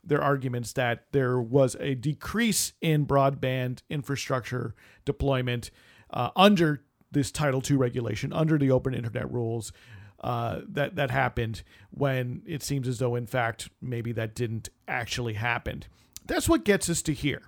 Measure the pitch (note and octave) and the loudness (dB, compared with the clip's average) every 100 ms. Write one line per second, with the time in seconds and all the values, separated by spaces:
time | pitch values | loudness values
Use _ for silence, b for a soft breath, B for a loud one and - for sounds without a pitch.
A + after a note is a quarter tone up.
0 | - D3 C#3+ C#3 B2+ B2 A2+ - B2 A#2 | 0 0 2 0 -2 -4 -6 -2 -2 -2
1 | _ C#3+ B2+ B2+ A#2 C3+ C3+ - C#3+ C3 | _ 0 2 0 2 4 4 2 -4 -2
2 | C#3 D3 - G#3 A#3 F#3+ - _ E3 D3+ | -2 -4 -4 0 2 2 -2 _ 2 2
3 | C#3+ C#3+ C3+ C3+ B2+ C3 B2+ B2+ _ D#3 | 4 4 4 2 -2 -2 -4 -6 _ -8
4 | - C#3 - C3 A#2 B2 C3 - b b | -4 -6 -2 -4 -2 -4 -6 -8 b b
5 | - C#3+ C#3 C3 B2 B2 - b b b | -6 -2 0 2 0 -2 -6 b b b
6 | b - B2 - G3 G3+ E3 D3 _ _ | b -4 -2 6 8 8 6 2 _ _
7 | _ C#3+ C3 - D3+ C3+ C3 C#3+ B2 B2 | _ 0 0 0 2 2 2 2 4 0
8 | A#2+ A#2 - D#3 D#3+ D#3 C#3 B2+ C3+ B2 | -4 -4 -4 0 2 4 6 4 2 -4
9 | A#2 A#2 B2+ B2 A#2 A#2 A2+ - B G#2 | -4 -4 -4 -2 -2 -4 -6 -16 B -20
10 | G2+ B B2 A#2+ A#2 - - C#3 C#3 E3+ | -20 B -6 -4 -4 -6 -6 -4 -4 -2
11 | C#3 C3 B2+ - A2+ A2 - b b - | -2 0 0 -2 -4 -6 -12 b b -2
12 | C#3 C3 B2 B2 - D#3 - C#3+ B2+ A#2+ | 0 0 -4 -8 -8 -8 -4 -2 -2 -2
13 | B2+ A#2+ A#2 B2+ A#2 A2+ - _ B2+ A#2 | -2 -2 -2 0 0 -2 -12 _ -8 -6
14 | A#2 A2 A2+ - A#2+ A2 - _ - B2+ | -4 -4 -6 -4 -4 -4 -8 _ -6 -6
15 | A2+ - A#2+ G#2 A#2 A#2 - - - B | -4 -6 -4 -4 -2 -2 -4 -10 -12 B
16 | B B - E4 - E4 - G3 - E3 | B B -4 -2 2 2 4 2 2 -2
17 | - C#3 C#3+ - | -2 -2 -2 -4